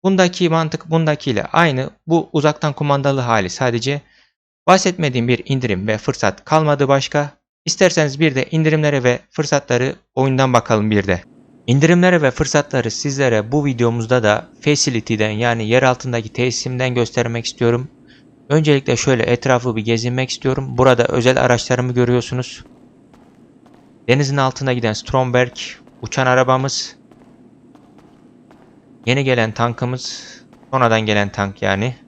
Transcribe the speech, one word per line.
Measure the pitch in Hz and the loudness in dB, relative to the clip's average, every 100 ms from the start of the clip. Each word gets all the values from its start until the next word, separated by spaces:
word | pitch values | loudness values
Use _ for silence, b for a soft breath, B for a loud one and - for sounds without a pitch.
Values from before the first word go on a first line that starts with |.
Bundaki | 185 190 180 180 175 | 2 2 2 2 0
mantık | 160 160 160 160 | 0 -2 -6 -2
bundakiyle | 160 160 143 - 104 | 0 0 -2 -2 -4
aynı. | - 165 170 131 131 _ - | 0 2 2 0 -6 _ -2
Bu | 165 - | 0 0
uzaktan | 156 151 151 156 | 0 0 0 -4
kumandalı | 143 147 139 139 135 | -2 0 0 0 -2
hali | 120 113 90 | 0 0 -2
sadece. | - 127 117 123 143 b b b b _ _ - | -2 -2 -2 -4 -6 b b b b _ _ 2
Bahsetmediğim | 185 220 180 151 123 120 | 2 2 -2 -2 -2 0
bir | 123 | -2
indirim | - 135 123 92 107 | 0 -2 0 -2 -2
ve | 107 | -2
fırsat | - - 104 - | -4 -2 -2 -2
kalmadı | - 156 151 143 135 | 0 2 2 0 2
başka. | 139 - 147 143 _ _ _ | 2 0 -4 -4 _ _ _
İsterseniz | - - 185 170 151 135 | -8 2 2 2 -2 0
bir | 160 | 0
de | 131 - | 0 -2
indirimlere | 160 156 151 151 143 | 0 2 2 0 2
ve | 123 123 _ | 0 -2 _
fırsatları | - 147 143 - 123 131 - _ | -6 -2 -2 0 -2 -2 -6 _
oyundan | - 135 131 135 | -2 0 2 2
bakalım | 120 - 110 107 | 2 2 0 2
bir | 104 95 | 0 0
de. | 87 - - _ - - | -4 -4 -20 _ -12 0
İndirimlere | 135 160 175 180 180 | 2 4 4 4 4
ve | 139 | 2
fırsatları | - 143 147 - 135 113 | 0 0 0 0 -4 -4
sizlere | - 143 135 131 113 107 | -4 -6 0 0 0 0
bu | 143 | -2
videomuzda | 143 117 117 117 113 127 | -2 0 0 0 0 0
da | 107 107 - - | 2 0 -4 -6
Facility'den | - 147 - 117 - 110 107 | -2 0 0 -2 -2 -2 -2
yani | 107 120 113 107 | 0 -2 -2 2
yer | 123 | 2
altındaki | 127 123 127 117 110 | 2 0 -4 -6 -6
tesisimden | - 123 117 135 127 127 | -4 -4 -2 -6 -4 -2
göstermek | 123 113 - 120 117 | -2 -2 -2 -2 -4
istiyorum. | 117 - 120 120 131 _ B B _ _ - | -8 -2 0 0 -4 _ B B _ _ 0
Öncelikle | 151 156 143 - 120 | 2 4 2 0 0
şöyle | - 123 | 2 2
etrafı | 110 120 131 123 123 110 | 2 0 2 2 0 -4
bir | |
gezinmek | 107 113 120 127 131 | -2 -2 -2 -4 -4
istiyorum. | - 135 131 135 123 | -4 -4 -4 -4 2
Burada | 131 120 120 | 4 4 2
özel | - 120 131 | 2 2 2
araçlarımı | 123 120 - 123 123 | 2 0 0 -2 0
görüyorsunuz. | 123 120 123 123 127 123 - - - - _ _ - _ _ - _ _ - _ _ - | 0 2 0 -2 -8 -8 -14 -20 -20 -20 _ _ -20 _ _ -20 _ _ -20 _ _ 0
Denizin | 131 139 143 | 0 2 0
altında | 131 - 135 | -2 -2 -4
giden | 123 117 | -2 -2
Stromberg | 107 - 131 127 123 123 - - - - - | -4 -2 -2 0 0 0 -4 -16 -18 -20 -16
uçan | 123 - 127 | -8 -2 2
arabamız. | 127 127 131 135 - - - _ - - - - _ - - _ - - _ - _ _ - - - _ - 113 | 2 2 0 0 -6 -10 -16 _ -20 -20 -20 -20 _ -20 -20 _ -20 -20 _ -20 _ _ -20 -20 -20 _ -8 -2
Yeni | 131 | 0
gelen | 135 123 110 | 2 0 0
tankımız. | 107 120 117 123 127 - - - - - - - | -2 -4 -2 -6 -6 -10 -14 -18 -20 -20 -20 -6
Sonradan | 131 117 110 | 0 2 2
gelen | 107 104 101 | 2 0 0
tank | - 101 98 | -4 -6 -4
yani. | 101 98 117 123 | -2 -2 -4 -6